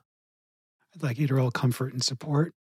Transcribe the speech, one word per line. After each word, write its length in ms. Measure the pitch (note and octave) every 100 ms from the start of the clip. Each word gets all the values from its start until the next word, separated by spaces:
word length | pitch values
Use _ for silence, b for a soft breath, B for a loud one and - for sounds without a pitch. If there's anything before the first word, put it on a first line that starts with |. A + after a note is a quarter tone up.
| _ _ _ _ _ _ _ _ _
I'd 100 | -
like 140 | D3 A#2+
you 80 | D3
to 80 | C3+
roll 160 | B2+
comfort 420 | - B2+ - C3
and 100 | C3
support, 500 | - C3 - C#3+ E3+ -